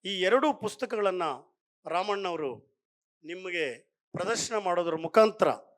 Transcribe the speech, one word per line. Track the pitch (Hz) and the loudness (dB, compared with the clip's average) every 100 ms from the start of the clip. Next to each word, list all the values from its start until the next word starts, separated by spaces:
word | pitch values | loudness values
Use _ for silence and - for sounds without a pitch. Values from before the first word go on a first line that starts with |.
ಈ | 190 196 | -6 0
ಎರಡೂ | 185 247 302 | 4 4 4
ಪುಸ್ತಕಗಳನ್ನ | - 208 - 254 220 196 185 160 123 _ _ _ _ 156 | 0 -6 -6 -6 0 0 0 -4 -4 _ _ _ _ -4
ರಾಮಣ್ಣವರು | 170 202 202 185 165 156 - _ _ _ _ _ _ | -2 -2 -2 -2 -4 -6 -8 _ _ _ _ _ _
ನಿಮಗೆ | 156 180 185 175 147 117 _ _ _ | -14 -12 -6 -4 -4 -6 _ _ _
ಪ್ರದರ್ಶನ | - 180 226 - 220 | -6 -4 -4 -2 -2
ಮಾಡೋದ್ರ | 190 175 170 160 | 0 0 0 -2
ಮುಖಾಂತರ | 160 226 220 214 165 107 - | 2 6 6 4 2 2 -10